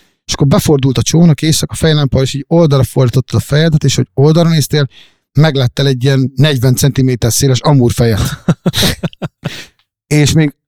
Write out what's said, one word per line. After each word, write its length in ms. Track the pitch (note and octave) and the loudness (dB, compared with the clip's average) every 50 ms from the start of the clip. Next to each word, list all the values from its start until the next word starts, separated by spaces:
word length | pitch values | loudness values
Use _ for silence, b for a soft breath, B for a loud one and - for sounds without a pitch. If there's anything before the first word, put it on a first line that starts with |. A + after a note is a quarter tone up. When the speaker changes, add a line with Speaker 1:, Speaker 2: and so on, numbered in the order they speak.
| b b b b b | b b b b b
Speaker 1:
És 80 | - - | -8 -4
akkor 140 | - - | -2 0
befordult 520 | C3+ F#3+ G3+ - - D3+ C#3 B2+ C3+ B2 - | 0 0 0 2 2 0 0 0 0 -2 -2
a 40 | - | -2
csónak, 400 | - - E3 F3 E3+ C#3+ - - | -2 0 2 4 4 2 2 0
éjszaka 320 | D#3+ C#3+ - - - A2+ | -2 -2 -2 -2 -6 -6
fejlámpa, 480 | - - D#3+ D#3 D3+ C#3+ C3 - C3 C3+ | -2 -2 0 0 0 0 0 0 0 -2
és 120 | C3 - | -2 -4
így 100 | C#3 C#3 - | -6 -6 -2
oldalra 360 | E3 E3+ E3+ D3+ C#3+ C3+ B2 | 0 2 2 4 2 2 0
fordítottad 560 | - - C3+ C3 A#2+ - C3+ - - - A2 | 0 0 0 0 0 0 -2 -2 -2 -4 -4
a 20 | - | -4
fejedet, 420 | - C#3+ D3 D#3+ E3+ D3+ D3+ - | -2 0 0 0 2 0 0 0
és 100 | C#3 - | 0 0
hogy 120 | - B2 - _ | 0 -2 -4 _
oldalra 340 | - C#3 D3+ D#3 E3+ E3+ E3 | 0 2 2 4 2 2 2
néztél, 360 | E3 D#3 C3 - - D3+ C#3+ - b b b b b b b b - C3+ | 0 0 -2 -2 -2 -2 -2 -4 b b b b b b b b 0 0
megláttál 460 | D#3 D#3+ C3+ C3+ B2+ A#2+ - - C#3 | 2 2 2 0 -2 -2 -2 -2 -2
egy 180 | C#3 C3+ B2 A#2+ | -2 -2 0 0
ilyen 280 | C#3 C#3 C3+ C3+ B2 C#3 | 0 0 0 0 -2 0
negyven 400 | C3+ C#3+ D#3 C#3+ B2 A2+ C3 B2 | 0 0 2 2 0 0 0 0
centiméter 580 | - - B2 B2 - C3 C3 B2+ A2+ - A#2 - | 2 0 -2 0 0 0 0 0 -2 -2 -2 -2
széles 280 | - C#3 C#3 B2+ A#2+ | 0 0 0 0 0
amúr 320 | - D3+ D3 C#3 A#2+ A#2 - | 0 2 2 4 2 2 2
fejet. 280 | - A#2+ A#2 A2 - | 0 0 0 0 0
Speaker 2:
<laughs> 1900 | - - - - - - - - - F3 - - - - - - - D#3+ - - G3 - _ _ - - - - - - _ _ _ _ _ _ _ | -2 -4 -6 -6 -2 -4 -2 -2 -2 -4 -2 -2 -2 -2 -2 -4 -8 -12 -10 -10 -14 -14 _ _ -12 -12 -12 -14 -18 -20 _ _ _ _ _ _ _
Speaker 1:
És 260 | - D3 D3+ D3 - - | -2 0 2 2 2 2
még, 220 | E3 D#3 D3 - _ _ | 2 0 0 -2 _ _